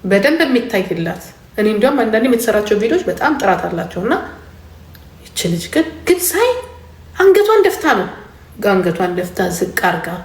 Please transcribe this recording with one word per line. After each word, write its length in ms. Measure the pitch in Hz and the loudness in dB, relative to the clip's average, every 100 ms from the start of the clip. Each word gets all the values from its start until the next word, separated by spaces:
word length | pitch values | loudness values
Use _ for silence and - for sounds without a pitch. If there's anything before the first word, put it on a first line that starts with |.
በደንብ 380 | 185 196 269 320 | 2 2 2 2
የሚታይላት። 800 | 311 247 - 196 190 170 165 - - - - - | 2 2 0 -4 -2 -4 -4 -6 -14 -20 -12 -2
እኔ 100 | 214 | 0
እንዲያውም 300 | 208 254 285 | 2 2 2
አንዳንዴ 260 | 220 220 | 0 2
የምትሰራቸው 500 | 254 233 - 208 208 | 2 2 2 0 0
ቪዲዮዎች 300 | 202 233 349 | 0 2 0
በጣም 260 | - - 285 | -2 -2 -2
ጥራት 260 | 302 196 180 | 0 0 0
አላቸው። 380 | 175 170 - 180 | -2 -6 -6 -6
እና 120 | 214 359 - - - - - - - - - - | -2 -2 -4 -16 -20 -20 -20 -20 -20 -20 -20 -20
ይቺ 180 | - - 175 | -12 -6 -4
ልጅ 160 | 170 - | -4 -2
ግን፣ 180 | 311 320 - | -2 -2 -4
ግን 160 | - 359 | 0 2
ሳይ 260 | - 370 494 494 - - - - - | 2 0 0 0 -8 -20 -20 -20 -18
አንገቷን 480 | - 392 403 415 440 | 2 4 6 6 4
ደፍታ 220 | 370 - 311 | 4 2 0
ነው፣ 140 | 220 - - - - - - | 0 -2 -10 -20 -20 -20 -4
አንገቷን 460 | 202 190 175 165 180 | 0 2 0 -2 -2
ደፍታ 260 | 175 180 - 180 | -2 -6 -4 -4
ዝቅ 300 | 170 - - | -2 -4 -2
አርጋ። 240 | 180 175 165 180 | -2 -2 -6 -10